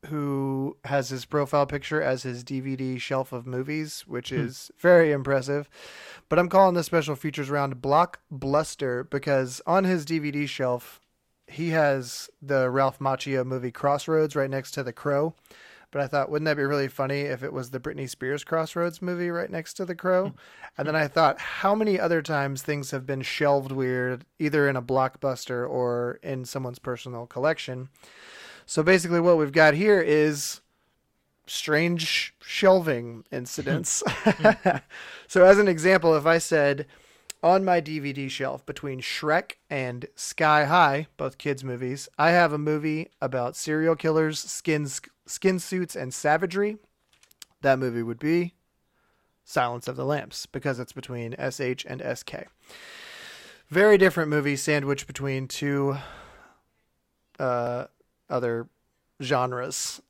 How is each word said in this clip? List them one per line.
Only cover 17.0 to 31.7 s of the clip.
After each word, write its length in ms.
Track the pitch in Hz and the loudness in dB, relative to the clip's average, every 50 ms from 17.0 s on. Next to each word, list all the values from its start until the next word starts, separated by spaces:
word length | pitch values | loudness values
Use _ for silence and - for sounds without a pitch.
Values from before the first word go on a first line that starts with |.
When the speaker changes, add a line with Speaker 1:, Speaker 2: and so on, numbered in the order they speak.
| 139 131 139 143 | -4 -2 -2 -2
Speaker 1:
if 200 | 143 143 135 120 | -2 -4 -6 -6
it 100 | 127 143 | -8 -8
was 200 | 151 135 127 120 | -8 -8 -8 -8
the 80 | 135 131 | -8 -8
Britney 280 | 123 151 - 139 139 127 | -8 -8 -8 -8 -8 -10
Spears 360 | - _ - 127 135 147 - | -8 _ -6 -4 -4 -4 -4
Crossroads 580 | - - 165 160 160 - 175 170 175 165 170 | -4 -2 -2 -2 -2 -4 -4 -4 -4 -4 -6
movie 300 | - 180 180 175 175 175 | -6 -6 -4 -4 -4 -4
right 180 | 170 170 175 - | -4 -4 -6 -4
next 240 | - 185 180 - - | -6 -8 -8 -10 -8
to 120 | - 190 | -10 -8
The 100 | 175 180 | -8 -8
Crow? 320 | 170 - 180 185 180 190 202 | -4 0 2 2 2 2 0
Speaker 2:
Hmm. 60 | - - - - - - - - _ - | -6 -12 -20 -20 -20 -20 -20 -20 _ -6
Speaker 1:
And 100 | 139 151 | -4 -2
then 80 | 151 | 0
I 120 | 160 156 143 | 0 0 0
thought, 300 | - 165 165 147 131 - | 2 4 4 4 4 2
how 340 | - - - - - 196 202 | -6 -10 -10 -2 2 2 2
many 240 | 214 220 214 196 185 | 2 2 2 2 2
other 220 | - 170 170 165 | 2 2 2 0
times 400 | 151 147 160 143 139 139 139 131 | 0 0 -2 -2 0 -2 -4 -6
things 300 | - - 147 147 139 135 | -4 -4 -4 -4 -4 -6
have 140 | - 135 127 131 | -6 -8 -6 -4
been 160 | 139 135 131 | -6 -6 -4
shelved 480 | - - - 151 143 143 139 135 135 135 | -6 -4 0 4 4 4 4 2 -2 -4
weird, 500 | 135 131 127 127 127 127 127 127 123 - _ _ _ | -2 -2 0 0 0 -2 -2 -4 -6 -8 _ _ _
either 320 | 160 151 143 151 143 143 | -4 0 2 4 4 4
in 80 | 135 131 | 2 0
a 40 | 120 | -2
Blockbuster 840 | 120 135 127 131 131 - - - 139 131 117 - - 131 123 123 135 | 0 2 2 2 0 -2 -4 -4 -4 -4 -4 -6 -6 -4 -4 -4 -4
or 500 | 147 127 123 120 120 120 120 120 - - - | -2 -2 0 0 0 -2 -2 -4 -6 -8 -8
in 220 | - 139 131 127 | -8 -8 -8 -8
someone's 340 | 120 - 139 131 123 123 - | -8 -8 -8 -8 -8 -10 -10
personal 460 | _ - 123 120 - 131 123 117 120 | _ -8 -8 -8 -10 -12 -12 -12 -14
collection? 640 | 117 - - 131 151 160 151 - - 127 127 127 135 _ _ - - - - - - - - - - - - - - | -12 -8 -2 0 0 -2 -2 -6 -10 -10 -10 -12 -14 _ _ -20 -20 -20 -20 -20 -20 -20 -20 -20 -20 -20 -20 -14 -6
So 160 | - - 156 | -2 0 4
basically 360 | 165 190 185 165 175 170 170 | 4 4 4 4 2 2 4
what 200 | 165 175 175 160 | 6 6 6 6
we've 120 | 151 143 | 4 2
got 220 | 139 160 156 156 147 | 6 6 8 8 8
here 260 | 151 190 214 208 190 | 6 4 4 4 4
is 640 | 165 139 151 151 151 156 151 143 143 - - - _ _ _ _ _ _ _ _ _ _ _ _ _ _ _ _ _ - | 4 4 4 4 4 4 2 -2 -6 -8 -8 -12 _ _ _ _ _ _ _ _ _ _ _ _ _ _ _ _ _ -12
strange 880 | - - - - | -10 -8 -2 0